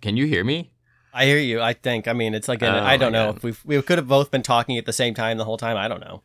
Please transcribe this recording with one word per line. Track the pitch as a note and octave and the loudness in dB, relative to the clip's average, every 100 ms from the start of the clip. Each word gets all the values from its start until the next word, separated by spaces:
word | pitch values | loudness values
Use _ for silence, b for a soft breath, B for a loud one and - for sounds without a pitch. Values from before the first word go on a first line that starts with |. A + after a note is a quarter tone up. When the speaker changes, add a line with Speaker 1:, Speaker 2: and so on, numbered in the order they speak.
Speaker 1:
Can | G#2+ A2 | -4 -2
you | D3 | 0
hear | G2+ | 0
me? | A2+ D#3+ E3 _ _ _ _ | 0 -4 -6 _ _ _ _
Speaker 2:
I | B2 C3+ | 0 4
hear | D3 | 4
you, | C3+ A2+ | 2 0
I | A#2 | 0
think. | A#2+ B2+ A#2 A#2 | -2 -2 -2 -2
I | |
mean, | A#2 A2+ | -2 0
it's | A2 A#2+ | -2 -4
like, | A#2+ | -2
an, | A#2+ | 0
Speaker 1:
Oh | G2 | 2
Speaker 2:
I | G#2+ C3+ | 4 4
don't | B2+ | 4
Speaker 1:
my | A2+ | 2
Speaker 2:
know | G#2+ | 0
Speaker 1:
God. | G#2+ | -2
Speaker 2:
if | |
we've, | A#2+ A2 - | -8 -8 -2
we | C#3+ | -2
could | - F3 | 2 0
have | C3 | 4
both | C#3 C#3 | 2 4
been | C3+ | -2
talking | A#2+ A#2+ A#2 A#2+ | 2 0 2 -4
at | - | -4
the | |
same | - B2 | -2 -2
time | A2+ A2+ A2+ | 0 -2 -2
the | A2 | -4
whole | A2+ | -4
time. | A#2 G#2+ | -2 -2
I | G#2+ | -2
don't | F#2 | -6
know. | - F#2 | -10 -18